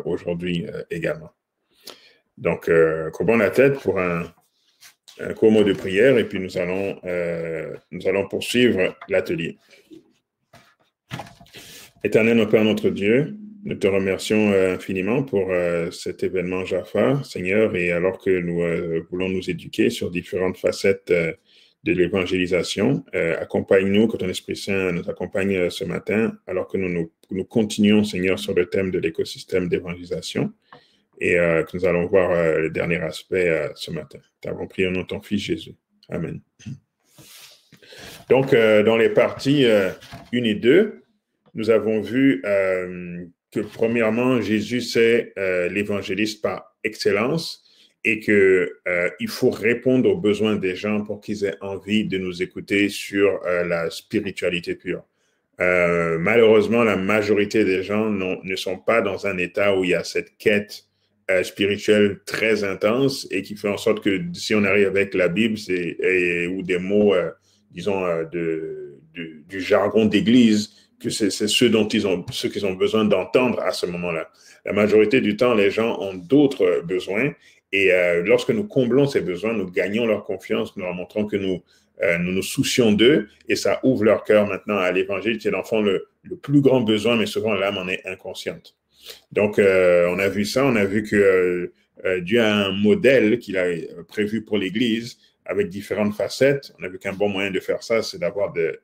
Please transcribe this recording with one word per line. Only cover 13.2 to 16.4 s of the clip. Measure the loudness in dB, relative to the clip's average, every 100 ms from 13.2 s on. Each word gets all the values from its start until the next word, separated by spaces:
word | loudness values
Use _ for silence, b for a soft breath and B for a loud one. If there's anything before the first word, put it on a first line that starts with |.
| 0 -6 -16 -14
nous | -12
te | -2 0
remercions, | 2 0 -2 0 2 4
euh, | 4 2 0
infiniment | -4 -4 -2 -2
pour, | -2 -2 0
euh, | 0 0 -2 -4
cet | -8 -10 -6
événement | -4 -4